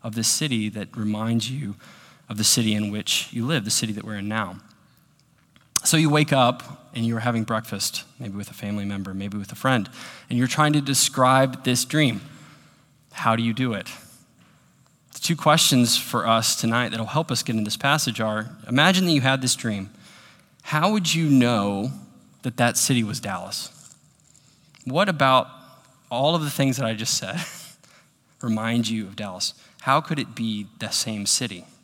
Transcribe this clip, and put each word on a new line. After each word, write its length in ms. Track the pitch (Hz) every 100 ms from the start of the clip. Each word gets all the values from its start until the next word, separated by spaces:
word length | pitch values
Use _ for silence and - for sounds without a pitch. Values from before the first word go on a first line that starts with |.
of 120 | 117
this 140 | 110 113
city 400 | - 156 117 107
that 260 | 110 98 117
reminds 540 | 107 107 113 117 110
you 260 | 135 101 104 - - - - -
of 80 | 107
the 80 |
city 300 | 104 - 110
in 160 | 104 104
which 420 | 104 - - -
you 140 | 120 120
live, 180 | 156
the 60 | 104
city 220 | - 110
that 120 | 104
we're 120 | 107 104
in 120 | 101
now. 280 | 110 95 92 - _ _ _ _ _ _ _ _ _ _ -
So 120 | - 160
you 140 | 156
wake 220 | 151 151
up 580 | 135 123 123 - - -
and 120 | 113 113
you're 140 | 113
having 240 | 117 117
breakfast, 600 | 107 110 107 101 - - - -
maybe 180 | 120 101
with 140 | 104
a 40 |
family 300 | - 101 104
member, 300 | 101 98 95
maybe 220 | 95 101 104
with 160 | 98
a 40 | -
friend, 320 | 131 127 95 - - - -
and 100 | 120
you're 100 | 127
trying 240 | - 151
to 60 | 151
describe 840 | 139 131 - - 127 131 131 127
this 200 | - 123
dream. 360 | - 151 139 104 - - - - - _ _ _ _
How 240 | - 117 113
do 60 |
you 100 | 117
do 220 | 110 127
it? 160 | 101 - - - - _ _ _ _ _ _ _ _ _
The 60 | -
two 160 | - 165
questions 600 | 156 160 - 131 120 -
for 300 | - 120 113
us 300 | 113 113 -
tonight 340 | 113 117 120
that'll 160 | 110 110
help 240 | 156 160
us 120 | 120
get 140 | - 110
in 80 |
this 120 | 104 -
passage 440 | 139 151 127 110
are, 300 | 110 107 113 - -
imagine 380 | 127 165 190 180
that 60 |
you 80 | 147
had 220 | 131 135
this 120 | 127
dream. 360 | - 117 101 95 - - - - - _ _
How 300 | - 151 180
would 220 | 214 165
you 140 | 160 156
know 640 | 135 120 113 101 98 120 135 - - - _
that 140 | 131 -
that 200 | 120 -
city 260 | - 123
was 180 | 107 143
Dallas? 480 | 101 90 90 - - - - - _ _ _ _ _ _ _ _
What 240 | - 143 208
about 400 | 156 135 131 - - - - _ _ _
all 240 | 123 143
of 80 | 165
the 80 | 147
things 260 | - 135 120
that 100 | 113
I 80 |
just 220 | 107 113 -
said 240 | 98 170 - - - - _
<laughs> 500 | _ _ _ _ _
remind 460 | 113 107 113 120 110
you 180 | 113 98
of 100 | 98
Dallas? 380 | 104 92 - - - -
How 180 | - 139
could 200 | 156 147
it 160 | 104 117
be 320 | 113 104 95 -
the 120 | 107
same 360 | - - 107 98
city? 380 | - 123 90 - _